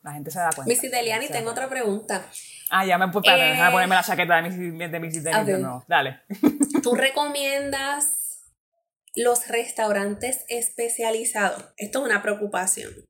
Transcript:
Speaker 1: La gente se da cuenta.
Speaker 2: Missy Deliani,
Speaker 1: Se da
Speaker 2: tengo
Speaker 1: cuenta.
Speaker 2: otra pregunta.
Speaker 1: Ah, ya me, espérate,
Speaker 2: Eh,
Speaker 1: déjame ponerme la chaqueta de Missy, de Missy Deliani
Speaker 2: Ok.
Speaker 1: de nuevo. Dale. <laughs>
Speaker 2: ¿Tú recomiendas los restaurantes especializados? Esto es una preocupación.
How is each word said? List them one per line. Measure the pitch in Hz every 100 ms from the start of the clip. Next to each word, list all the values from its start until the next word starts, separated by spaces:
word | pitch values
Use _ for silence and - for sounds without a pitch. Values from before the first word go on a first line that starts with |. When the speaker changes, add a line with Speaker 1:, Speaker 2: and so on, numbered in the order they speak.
Speaker 1:
La | 151
gente | 147 147
se | 151
da | 170 151
cuenta. | 135
Speaker 2:
Missy | 240 262
Deliani, | 247 233 220 285
Speaker 1:
Se |
da | 240
Speaker 2:
tengo | 226
Speaker 1:
cuenta. | 233 262
Speaker 2:
otra |
pregunta. | 262 226 202 - 196 - - - - -
Speaker 1:
Ah, | 185 190
ya | 175
me, | 185
espérate, | 190 196 262
Speaker 2:
Eh, | 262
Speaker 1:
déjame | 254 -
ponerme | - 185 185
la |
chaqueta | 175 185 170 170
de | 170
Missy, | 180 180 165 170
de | 165
Missy | 165 160
Deliani | 156 185 208
Speaker 2:
Ok. | 190
Speaker 1:
de |
nuevo. | - 127 -
Dale. | 170 135 131 _
<laughs> | 202 294 - 277 302
Speaker 2:
¿Tú | 240 240
recomiendas | 269 269 294 285 277 277 285 277 277 294 294 - - - - _ _ _ _ _ _ -
los | 240 240 -
restaurantes | 226 233 - 214 202 202 202 247 - -
especializados? | 240 233 - 233 - 226 226 226 214 196 - - -
Esto | 208 262
es | 262
una | 202
preocupación. | 214 208 208 180 190 - - - -